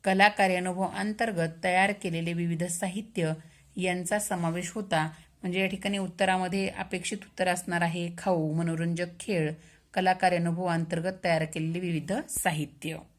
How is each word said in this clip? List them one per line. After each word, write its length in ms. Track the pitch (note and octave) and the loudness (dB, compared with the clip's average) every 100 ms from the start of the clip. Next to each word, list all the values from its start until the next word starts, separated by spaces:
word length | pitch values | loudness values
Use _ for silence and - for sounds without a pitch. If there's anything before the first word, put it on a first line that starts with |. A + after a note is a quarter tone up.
कला 240 | G3 F#3+ G#3 | 2 6 6
कार्यानुभव 600 | G#3 F#3+ F3+ F#3 F3+ F#3+ G3 | 6 2 2 0 -2 -4 -2
अंतर्गत 520 | G3+ G#3+ A3+ F3+ E3 E3 | -4 -2 -2 0 -2 0
तयार 280 | F#3 F3+ G3 | 2 4 4
केलेले 420 | G3+ F#3 E3 E3 | 2 -2 -2 -2
विविध 300 | E3+ E3+ E3 | -2 0 0
साहित्य 680 | F3 F3 F#3+ G3 G#3+ - D#3+ D#3+ - - - - | -2 -2 -4 -6 -6 -2 -2 -2 -8 -20 -12 -2
यांचा 420 | F3+ F3+ F3 G#3 | -2 0 0 -2
समावेश 520 | G#3 F3+ E3+ E3+ F3 | 0 0 0 -2 -4
होता. 380 | A3 G3 D#3+ D#3 - - _ | -8 0 0 0 -6 -20 _
म्हणजे 180 | F#3 F3+ | -4 0
या 80 | F#3+ | 0
ठिकाणी 300 | F#3+ G3+ G3 | -2 -2 -2
उत्तरामध्ये 680 | F#3 F3 F#3+ F#3 F#3 G3 F#3+ | -4 0 2 2 2 0 -2
अपेक्षित 500 | F#3+ G3 F#3 F3 G#3 | -4 -6 -6 -4 -8
उत्तर 300 | - - F#3 | -10 -2 0
असणार 340 | F3 - F3 | 0 0 0
आहे 280 | E3+ F3 E3+ F3 | 0 0 -4 -2
खाऊ, 360 | G3 F3 D#3 | 0 2 2
मनोरंजक 520 | D#3+ E3+ E3 E3+ E3+ F3 F3 | 0 0 0 0 -2 -4 -6
खेळ, 320 | - F3 D3+ D#3 - - _ | -2 0 0 -4 -14 -20 _
कला 200 | - F#3 | 2 2
कार्यानुभव 520 | F#3 F#3 F3 E3+ E3+ F3+ | 4 4 4 2 0 0
अंतर्गत 480 | E3 E3 E3+ F3 F#3 | 0 0 -2 -2 -2
तयार 220 | F3 D#3+ D#3 | 2 2 0
केलेले 340 | E3 D#3+ E3+ | -2 -2 -2
विविध 340 | F3+ E3 C#3+ | -2 -2 -2
साहित्य. 840 | A3 D4+ - F#3 D#3 C#3+ - - D#3 - | -4 -2 -2 0 0 -4 -6 -8 -8 -12